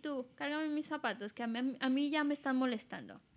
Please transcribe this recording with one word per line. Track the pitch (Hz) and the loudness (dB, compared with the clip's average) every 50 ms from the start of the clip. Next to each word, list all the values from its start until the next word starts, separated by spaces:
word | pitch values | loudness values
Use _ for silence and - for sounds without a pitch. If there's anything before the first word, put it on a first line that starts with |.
| - | -4
tú, | 302 285 262 254 254 - | -4 -2 -2 -4 -6 -6
cárgame | - 294 285 294 302 311 | -6 -4 -2 0 0 0
mis | 311 294 302 302 | 0 0 0 0
zapatos, | - 302 294 302 233 196 233 202 202 | -2 -2 -2 0 0 -2 -2 -6 -8
que | - - 240 | -6 -4 -4
a | |
mí, | 233 226 233 254 269 254 - | -2 0 0 0 0 0 0
a | - 262 | 2 2
mí | 262 277 285 285 | 4 4 4 4
ya | 294 302 294 | 4 2 4
me | 285 294 | 2 2
están | 285 - 277 262 | 0 0 2 2
molestando". | 254 262 254 240 226 - - - - 117 92 98 - - _ _ | 4 4 2 2 0 -4 -6 -10 -10 -10 -12 -14 -16 -20 _ _